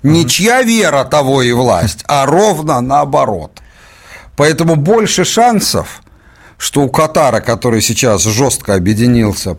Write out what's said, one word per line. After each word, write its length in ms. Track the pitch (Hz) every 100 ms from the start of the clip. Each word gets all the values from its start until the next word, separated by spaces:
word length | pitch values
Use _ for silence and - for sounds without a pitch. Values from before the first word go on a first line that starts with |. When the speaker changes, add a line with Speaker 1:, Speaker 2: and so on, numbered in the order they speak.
Speaker 1:
Не 180 | 139 165
Speaker 2:
Мгм. 80 | 139
Speaker 1:
чья 340 | 117 202 254
вера, 400 | 240 226 180 143
того 400 | 127 151 135 135
и 80 | 123
власть, 520 | 120 127 92 107 - -
а 180 | 143 135
ровно 560 | 165 214 160 156 131
наоборот. 800 | 127 143 143 143 127 98 73 - - - - - - - - -
Поэтому 400 | 147 160 170 160
больше 500 | 147 226 214 - 180
шансов, 760 | - 240 220 - - 78 - - _ _ - - _
что 240 | - 143
у 80 | 135
Катара, 500 | - 156 165 143 113
который 420 | - 113 123 113
сейчас 420 | - 113 127 101
жестко 500 | 98 110 135 - -
объединился 840 | 98 90 104 120 120 110 92 95